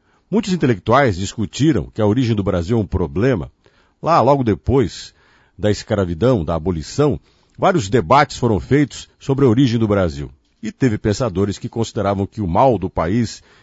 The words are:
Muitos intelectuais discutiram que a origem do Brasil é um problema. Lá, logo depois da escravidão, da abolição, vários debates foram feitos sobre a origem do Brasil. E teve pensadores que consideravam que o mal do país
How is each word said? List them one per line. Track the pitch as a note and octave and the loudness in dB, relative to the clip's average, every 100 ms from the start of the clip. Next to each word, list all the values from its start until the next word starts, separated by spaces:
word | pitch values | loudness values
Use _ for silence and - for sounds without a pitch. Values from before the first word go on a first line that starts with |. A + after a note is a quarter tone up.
| _ _ - | _ _ -4
Muitos | G3+ G#3+ | -4 -2
intelectuais | F3+ C#3 G2+ - B2+ C#3 F2 | 0 0 0 2 2 2 0
discutiram | G2 - G2+ - D3+ A2+ C2+ | -6 -6 -8 0 0 0 -2
que | - | -2
a | G#2+ | 0
origem | A2+ A#2 G#2+ | 2 0 0
do | |
Brasil | F#2+ F#2 E2+ A#2 | 0 -2 0 -2
é | |
um | G#2 | -2
problema. | - E2 D2 B2+ A2 C2 _ _ _ _ _ | -2 -4 -2 0 0 -6 _ _ _ _ _
Lá, | D3 D#3+ | 0 2
logo | A#2+ C#3+ | 4 2
depois | A#2 F#2+ - C3+ A#2+ - - _ _ _ _ - | 2 -2 0 0 0 -4 -20 _ _ _ _ -4
da | G2+ | -2
escravidão, | G2+ - G#2 F2+ E2 A#2 A#2+ | -2 -2 -2 -2 0 0 0
da | D#2 | -2
abolição, | E2 E2 E2 C#2+ - D3 G2 _ _ _ - | -4 -2 -4 -6 -2 -2 -2 _ _ _ -2
vários | E3+ F3+ G2 | 0 0 2
debates | A#2 D#2+ C3+ D3 - | 0 4 4 4 0
foram | A#2+ G2 | 0 0
feitos | - C3+ C#3+ - - _ | 2 0 0 -4 -20 _
sobre | - C3 C3+ | -4 2 4
a | |
origem | A2+ C#3 A#2 | 4 2 2
do | A2 | 0
Brasil. | G2+ F2+ C#2+ C2+ - _ _ | 2 0 -4 -12 -14 _ _
E | G#3+ | -12
teve | - C3 G#2 | -2 -2 0
pensadores | A2 G2+ B2 F2+ G2+ F#2+ | -2 -2 -2 -2 -2 -4
que | B2 | -8
consideravam | A#2 A2+ A2+ G2 G2 G2 | -6 -6 -2 -2 -2 -4
que | - | -4
o | F#2+ | -2
mal | F2+ C3+ G#2 | 2 2 2
do | F2+ | -2
país | - E2 A2+ A2 - _ _ | -4 -2 0 -2 -6 _ _